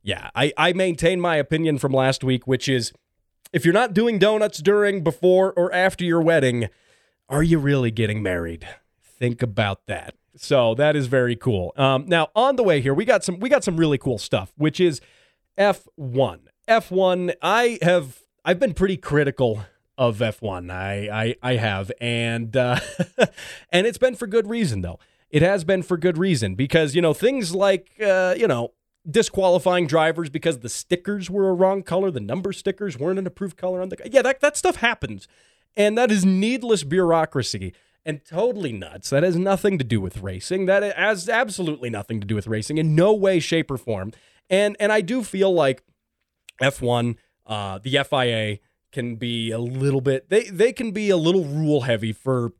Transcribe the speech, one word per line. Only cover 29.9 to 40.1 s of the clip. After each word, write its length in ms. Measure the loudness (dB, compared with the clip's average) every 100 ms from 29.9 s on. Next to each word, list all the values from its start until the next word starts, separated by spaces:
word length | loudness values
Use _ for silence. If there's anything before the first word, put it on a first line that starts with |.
| 2 2 0 -6
because 300 | -2 -2 -2
the 80 | -8
stickers 580 | -12 -4 -4 -2 -6 -4
were 220 | 0 0
a 20 |
wrong 300 | 4 2 2
color, 280 | -2 -2 -2
the 100 | -4
number 340 | -6 -6 -6
stickers 440 | -6 -6 -6 -8 -4
weren't 200 | -4 -4
an 80 | -6
approved 280 | -8 -10
color 280 | -6 -6 -6
on 80 | -8
the, 80 | -10 -2
yeah, 120 | 0
that, 180 | 2 0
that 160 | -2 0
stuff 200 | -2 0
happens, 520 | -2 -2 -8 -12 -18 _ _ _ _ 0
and 220 | 2 2
that 120 | 2
is 140 | 4
needless 600 | 2 2 0 -2 0 -2
bureaucracy 880 | 0 0 2 2 0 -2 -4 -6 -10 _ _ _ -10
and 180 | -10
totally 480 | _ -2 -2 -2 -6
nuts. 380 | -8 -12 -14 -2
That 120 | 0
has 140 | 2 2
nothing 400 | 0 0 0 0
to 80 |
do 160 | 0 -2
with 220 | -2